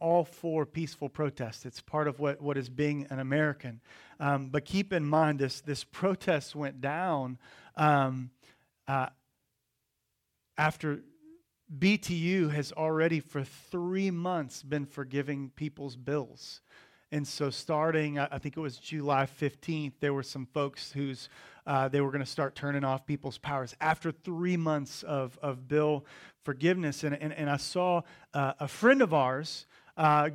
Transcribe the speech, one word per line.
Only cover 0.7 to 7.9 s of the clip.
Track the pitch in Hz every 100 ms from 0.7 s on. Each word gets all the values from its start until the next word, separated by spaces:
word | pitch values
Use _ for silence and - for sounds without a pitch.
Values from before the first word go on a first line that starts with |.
| 165 160 - 139
protest. | - 147 - 117 - 127
It's | -
part | - 151 147
of | 127
what, | 147 139
what | 147 139
is | 123
being | 127 147 147 143
an | 131
American. | 131 147 151 139 127 117 - - - -
Um, | 143 143 135
but | 147 147
keep | 190 196
in | 180 147
mind, | 156 156 143
this, | 135 -
this | 147 139 -
protest | - 190 185 - 156 -
went | 151 143 139
down, | 139 151 185 151 127 127 - - - -
um, | 151